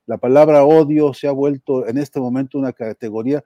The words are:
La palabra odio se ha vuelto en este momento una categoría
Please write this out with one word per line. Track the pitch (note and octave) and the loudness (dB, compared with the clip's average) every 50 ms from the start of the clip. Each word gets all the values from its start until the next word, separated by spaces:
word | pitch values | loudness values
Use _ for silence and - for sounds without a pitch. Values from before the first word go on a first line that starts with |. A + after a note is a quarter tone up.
| _ | _
La | - A2+ | -10 -8
palabra | G#2 - B2 C3 C#3+ D#3 D#3 D3+ D3 C#3 | -4 -2 2 4 4 6 6 6 4 6
odio | D3 D#3 D#3+ D#3 C#3+ D3+ D3+ D3+ C#3+ | 6 6 4 4 2 0 0 0 0
se | B2+ - - | -2 -4 -6
ha | C#3+ | -6
vuelto | C#3 C3 C#3 D3 C#3+ C3 _ - C3+ B2+ A#2 A2 | -4 -2 -2 -4 -4 -6 _ -4 -4 -4 -4 -4
en | A#2 C#3 | -4 -6
este | D3 - _ C#3+ | -6 -6 _ -8
momento | B2+ B2 B2 C3 C#3 C3 - C#3+ | -6 -4 -4 -6 -6 -6 -6 -6
una | C3+ B2+ | -6 -6
categoría | A#2+ _ A#2 A2 G#2+ _ - A2 G#2 A2 A2+ C3 C#3+ D3 _ | -8 _ -12 -12 -12 _ -12 -10 -10 -8 -4 -4 -6 -6 _